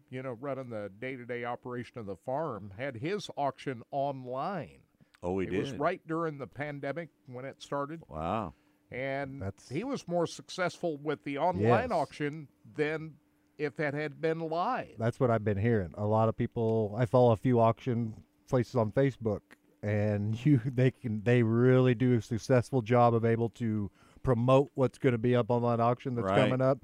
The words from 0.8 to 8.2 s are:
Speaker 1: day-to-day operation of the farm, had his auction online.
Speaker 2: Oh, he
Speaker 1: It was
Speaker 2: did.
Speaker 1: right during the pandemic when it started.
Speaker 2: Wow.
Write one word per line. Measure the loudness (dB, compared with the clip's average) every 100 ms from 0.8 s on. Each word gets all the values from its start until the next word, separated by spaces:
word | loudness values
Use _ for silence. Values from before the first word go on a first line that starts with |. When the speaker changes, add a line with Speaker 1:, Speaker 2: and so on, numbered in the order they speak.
| -10 -10
Speaker 1:
day-to-day | -10 -10 -8 -8
operation | -6 -8 -8 -10 -10 -12
of | -10
the | -10
farm, | -6 -4 -4 -8 -12 -10
had | -10 -6
his | -6 -6 -8 -4
auction | -4 -4 -10 -10 -8
online. | -4 -4 -6 -8 -6 -6 -8 -10 -16 _ _ _ _
Speaker 2:
Oh, | -4 -2
he | -2
Speaker 1:
It | -2
was | -4
Speaker 2:
did. | -2
Speaker 1:
right | -4 -4 -6
during | -4 -4 -6
the | -12
pandemic | -10 -10 -8 -8 -8 -10 _ -18
when | -14 -14
it | -14
started. | -8 -6 -6 -10 -12
Speaker 2:
Wow. | -6